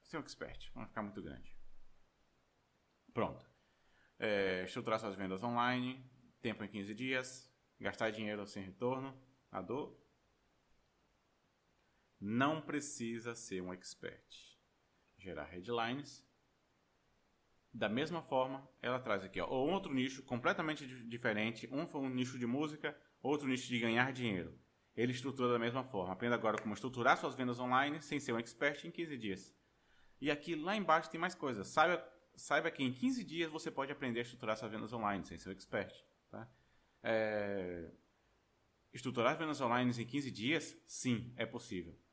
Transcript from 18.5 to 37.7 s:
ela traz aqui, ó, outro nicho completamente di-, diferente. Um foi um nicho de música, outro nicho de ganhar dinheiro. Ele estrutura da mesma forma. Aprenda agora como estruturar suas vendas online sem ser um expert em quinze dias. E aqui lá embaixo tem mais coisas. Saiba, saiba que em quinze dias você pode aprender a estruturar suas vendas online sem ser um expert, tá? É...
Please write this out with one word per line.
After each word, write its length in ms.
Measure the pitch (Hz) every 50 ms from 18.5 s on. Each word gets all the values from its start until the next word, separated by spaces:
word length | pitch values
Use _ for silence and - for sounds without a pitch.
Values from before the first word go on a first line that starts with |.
| 135 135 139 - _ _
ela 180 | - 117 127 127
traz 240 | 123 117 104 95 95
aqui, 160 | 95 - 92
ó, 80 | 85
outro 460 | - - 131 131 156 190 190 190 165 139
nicho 300 | 131 123 - - - -
completamente 600 | - 123 117 120 165 196 185 165 156 151 151 147
di-, 220 | 127 127 127 117
diferente. 600 | 117 117 120 - 120 107 104 107 113 117 - - -
Um 160 | 131 139 170
foi 140 | 160 - 139
um 80 | 135 131
nicho 280 | 127 127 127 127 131
de 80 | 127 120
música, 540 | 117 120 139 156 147 151 147 - 147 147 - _ _ _ _
outro 260 | - - 151 147 147
nicho 220 | 131 131 127 127 127
de 100 | 123 117
ganhar 320 | 117 113 113 120 127 135
dinheiro. 480 | 131 127 123 113 101 90 82 82 - - _ _ _ _ _ _ _
Ele 180 | 104 117 127 123
estrutura 400 | 123 127 139 123 131 123 123 120
da 60 | 117
mesma 240 | 117 120 117 131 123
forma. 280 | 127 110 98 90 92
Aprenda 240 | 95 - 120 120 120
agora 260 | 113 113 110 104 -
como 120 | - 107 104
estruturar 420 | - - 131 123 123 117 131 156
suas 180 | - - 147 123
vendas 220 | 123 127 123 120
online 440 | 123 127 123 127 131 139 147 151 160
sem 180 | - - 156 143
ser 140 | 127 - 117
um 60 | 113
expert 440 | 117 - - - 147 143 151 - -
em 80 | 175
quinze 260 | - - 170 156 147
dias. 380 | 123 110 101 95 92 - - _ _ _ _ _ _ _ _ - - - - - -
E 80 | 131 151
aqui 260 | 147 147 - 165 165
lá 200 | 156 151 185 208
embaixo 340 | 220 190 156 156 165 165 -
tem 100 | - 165
mais 140 | 170 180 -
coisas. 340 | - - 139 120 101 95
Saiba, 380 | - - 156 156 175 175 170 - - - - _ _ _
saiba 360 | - - - 143 151 160 165
que 120 | 160 - 135
em 80 | 127
quinze 320 | 127 123 240 262 262 247 196
dias 280 | 143 156 170 165 160
você 200 | 151 160 - 156
pode 200 | - - 135 139
aprender 280 | 147 - 143 123 117 117
a 40 | 120
estruturar 340 | 123 - - - 110 107
suas 140 | - - 107
vendas 200 | 107 107 113 104
online 340 | 123 117 110 104 101 95 85
sem 120 | - 82
ser 120 | 82 - 92
um 40 | 95
expert, 400 | - - - - 107 95 - - - - _ _ _ _ _
tá? 200 | - 107 113 - - _ _ _ _ _ _ _ _ _
É... 880 | - - 113 110 110 107 107 104 101 101 101 98 92 90